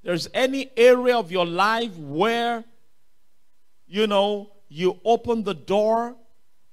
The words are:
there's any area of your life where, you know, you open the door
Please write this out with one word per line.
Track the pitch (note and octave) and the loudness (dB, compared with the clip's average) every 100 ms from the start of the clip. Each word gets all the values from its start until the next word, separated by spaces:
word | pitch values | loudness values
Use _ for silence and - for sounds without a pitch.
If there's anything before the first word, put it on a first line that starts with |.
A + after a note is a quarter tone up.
there's | G#3 F3 C#3+ | -6 -4 -4
any | - C4 C4+ C4 - | -2 -2 -2 -6 4
area | A#3+ B3 B3 A#3+ | 6 6 4 0
of | E3+ | 0
your | F#3 | -2
life | F3 E3+ G3+ A3+ A#3 E3+ | -2 2 2 0 -4 -10
where, | C#3+ D3 A3 A#3 A#3 A#3 A3+ - - - - - - - - - - - - | -8 -2 0 0 -2 -4 -10 -20 -20 -20 -20 -20 -20 -20 -20 -20 -20 -20 -10
you | F#3 G#3+ | -2 0
know, | G3+ G3+ G#3 G3+ - - | 2 0 -2 -8 -20 -18
you | D3 F3+ - | -4 -2 -2
open | A3 A3+ A#3 A#3 | 0 0 0 -4
the | G3 | -4
door | D3 C3 G3 G#3+ A3+ A#3+ B3 - - - - - | -6 -2 0 2 0 -2 -10 -20 -20 -20 -20 -16